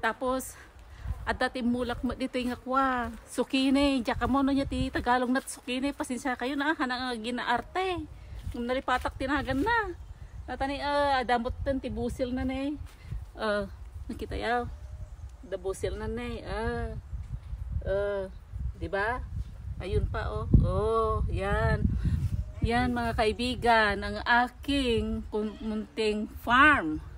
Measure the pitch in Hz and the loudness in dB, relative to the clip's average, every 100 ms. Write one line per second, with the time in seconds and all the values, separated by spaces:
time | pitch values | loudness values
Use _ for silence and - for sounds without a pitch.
0 | 220 220 262 262 - - - - - - | 0 0 0 -2 -4 -14 -18 -20 -18 -12
1 | - - - 220 254 262 240 247 240 240 | -6 -6 -4 0 0 0 0 0 0 -2
2 | 247 - 254 254 247 240 - 262 269 254 | -2 -2 -2 -2 -2 -4 0 2 2 2
3 | 233 226 - - 240 269 269 269 285 269 | -2 -8 -8 -2 0 4 6 6 6 4
4 | 233 240 233 262 269 277 277 254 262 330 | 0 0 2 4 4 2 0 0 0 0
5 | 247 247 247 262 - - - 254 277 285 | 2 4 4 0 0 -12 -4 -2 -2 -2
6 | 311 254 277 247 240 285 285 320 254 247 | -4 -2 -2 -2 -2 0 0 0 0 -2
7 | 254 240 220 247 - 240 - 359 381 349 | -2 -4 -4 -4 2 0 0 -2 0 -2
8 | 302 - - - - 240 240 254 - 254 | -6 -12 -12 -10 -8 -4 -2 -2 2 0
9 | - - 262 285 240 269 403 466 403 339 | 0 -4 0 0 2 0 2 2 0 -6
10 | - - - - - 254 269 277 285 285 | -12 -14 -14 -14 -10 -4 -2 -2 0 2
11 | 285 269 247 240 240 - - 269 269 214 | 4 2 4 2 2 -2 0 0 -2 -2
12 | 240 - 254 254 262 262 277 294 - - | -2 -2 -2 0 -2 -2 -2 -4 -10 -14
13 | - - - - 220 208 196 - - - | -10 -10 -10 -4 0 0 -2 -8 -12 -12
14 | - 233 220 196 208 247 240 - - - | -10 -8 -6 -4 0 0 -2 -8 -12 -12
15 | - - - - - 190 185 190 196 180 | -12 -12 -14 -14 -8 -6 -4 -2 -4 -2
16 | 220 220 240 226 - 202 226 240 226 220 | -4 -4 -6 -8 -6 -4 -2 -2 -4 -6
17 | - - - - - - - - - 196 | -8 -10 -8 -10 -8 -8 -4 -4 0 0
18 | 202 202 190 - - - - - 170 196 | 2 -2 -4 -10 -12 -6 -6 -4 -4 0
19 | 214 254 - - - - - - 185 214 | 0 -2 -4 -6 -6 -8 -10 -6 0 0
20 | 214 226 214 214 220 - - 190 214 226 | 0 -2 -2 -4 6 8 8 4 2 4
21 | 220 220 - 185 196 208 220 214 - - | 2 2 0 0 0 2 2 4 2 2
22 | - - - - - - 220 240 247 240 | 0 0 0 -2 -6 -2 2 2 2 0
23 | 233 220 220 208 247 240 233 226 208 196 | -2 2 2 2 -2 2 6 6 6 2
24 | 202 208 - 240 247 - - 277 254 226 | -2 -4 2 4 4 -2 -2 2 4 2
25 | 220 226 214 214 214 202 220 214 202 - | 2 -2 -2 -2 -2 -4 -4 -4 -4 -2
26 | 220 208 214 - - 247 302 269 165 156 | 0 0 -4 -6 4 8 8 8 2 -4
27 | - | -6